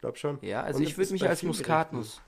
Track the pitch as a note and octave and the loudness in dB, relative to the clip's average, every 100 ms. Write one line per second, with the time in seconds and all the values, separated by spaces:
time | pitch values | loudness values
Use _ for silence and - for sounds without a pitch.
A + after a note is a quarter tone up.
0 | B2 - D3 C#3+ G2 G2+ - C3+ D#3 D3 | -8 -4 -4 -4 -4 -2 0 2 0 2
1 | F#3+ F#3+ F#3 E3+ F3 D3+ E3 D#3+ D#3+ B2 | 0 2 2 2 0 -2 2 2 2 -2
2 | A2 - | -6 -10